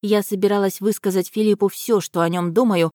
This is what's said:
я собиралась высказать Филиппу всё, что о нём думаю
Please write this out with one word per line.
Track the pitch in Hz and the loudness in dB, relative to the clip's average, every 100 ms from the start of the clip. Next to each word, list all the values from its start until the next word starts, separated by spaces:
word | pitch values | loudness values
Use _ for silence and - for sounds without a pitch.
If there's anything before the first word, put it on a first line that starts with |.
я | 208 208 | 2 0
собиралась | 196 202 196 202 196 - | 0 0 0 2 0 -2
высказать | 202 208 202 190 180 | -4 -2 -2 -2 -2
Филиппу | 214 214 202 202 | -2 0 2 0
всё, | - - 214 | -2 -2 -2
что | - 175 | 0 -2
о | 170 | -2
нём | 180 175 | 0 0
думаю | 170 247 185 165 | 2 2 2 0